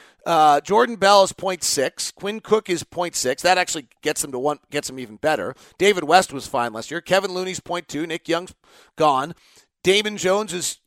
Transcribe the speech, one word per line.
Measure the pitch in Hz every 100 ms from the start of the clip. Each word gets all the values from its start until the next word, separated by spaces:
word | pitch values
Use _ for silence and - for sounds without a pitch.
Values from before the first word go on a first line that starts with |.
| - _ -
uh, | 165 151 147
Jordan | 147 208 240 220
Bell | 196 202
is | 190
point | - 190 185
six. | - - 131 - -
Quinn | - 196 220
Cook | - 214 202
is | 170
point | - 165 175 -
six. | 127 139
That | 170 185
actually | 175 160 123 _
gets | 151 151
them | 151
to | 127
one, | 143 147 _
gets | 143 139
them | 131
even | 117 107
better. | 151 143 95 - - -
David | 190 185
West | 147 180 185
was | 139 -
fine | 131 120
last | 110 -
year. | 165
Kevin | - 185 190 180
Looney's | 185 185
point | - 175 165
two. | 143 165
Nick | 165 -
Young's | 165 180 _ _ _ _ -
gone. | 151 131 147 - _ _ _ _
Damon | 180 202 208 208
Jones | 185 202 214
is | 175 143 -